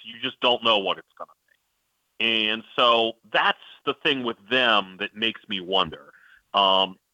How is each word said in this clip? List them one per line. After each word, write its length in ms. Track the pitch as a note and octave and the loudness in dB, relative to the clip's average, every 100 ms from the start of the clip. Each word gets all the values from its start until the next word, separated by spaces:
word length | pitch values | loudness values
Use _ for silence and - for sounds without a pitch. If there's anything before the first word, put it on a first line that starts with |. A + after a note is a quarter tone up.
you 180 | A2+ A2+ | -20 -12
just 180 | B2+ - | -12 -2
don't 240 | B2+ A#2+ | 0 2
know 160 | A#2 G#2+ | 2 0
what 180 | F#2+ D#2+ | 0 -6
it's 140 | - - | -10 -20
gonna 140 | E2 _ _ _ _ _ _ _ _ - | -20 _ _ _ _ _ _ _ _ -4
be. 280 | A2+ A2+ G#2+ | 0 0 0
And 140 | A2 A2 - | -4 -6 2
so 400 | B2 A#2 A2+ - _ | 4 4 0 -4 _
that's 240 | D#3+ F#3 - - - - | 0 0 -2 -10 -10 -8
the 100 | C3 | -4
thing 280 | E3 C3+ | -2 -2
with 140 | A#2+ A2 G2+ | -4 -8 -4
them 460 | B2+ A#2+ G#2 F#2+ F#2 | 0 2 2 0 -8
that 160 | G#2 G#2+ | -12 -6
makes 240 | A2+ - - | -6 -6 -10
me 100 | G2 | -10
wonder. 540 | F2 F#2+ E2 - - - _ _ _ | -2 -2 -2 -6 -18 -20 _ _ _
Um, 440 | G2+ G2 F#2+ F#2+ F#2+ _ | 0 2 2 0 -4 _